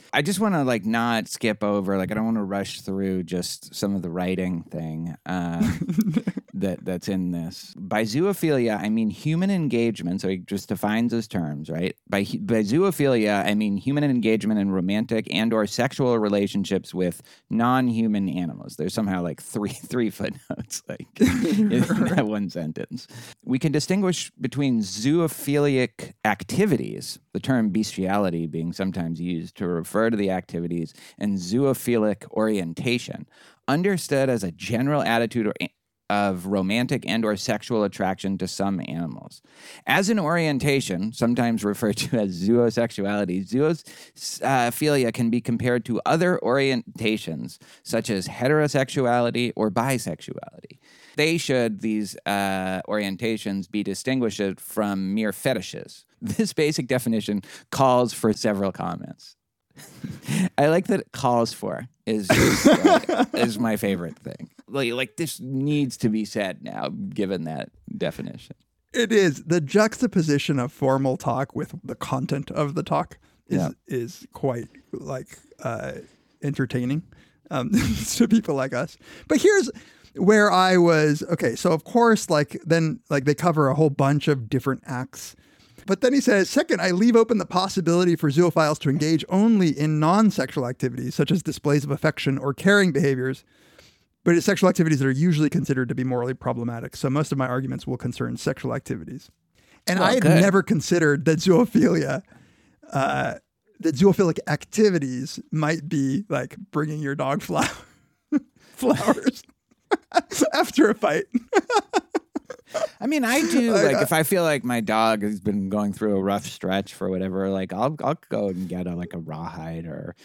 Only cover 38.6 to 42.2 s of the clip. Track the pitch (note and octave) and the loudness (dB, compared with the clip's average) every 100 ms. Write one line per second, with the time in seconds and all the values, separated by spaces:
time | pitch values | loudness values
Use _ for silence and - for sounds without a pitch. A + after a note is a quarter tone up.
38.6 | G2 F#2+ - D#2+ E2 - - - _ - | -4 -4 -6 -8 -8 -10 -16 -20 _ -20
39.6 | - - - D3 G3 G#3+ D3+ E3+ D#3+ C3+ | -20 -8 0 2 2 0 2 2 2 0
40.6 | C3+ C3+ - F2+ G#2+ - A#2 B2 A#2 A2+ | 2 2 0 -4 -4 0 0 2 0 0
41.6 | G#2 G2 G#2+ G#2+ - A#2+ | -2 -2 -2 -2 -2 -2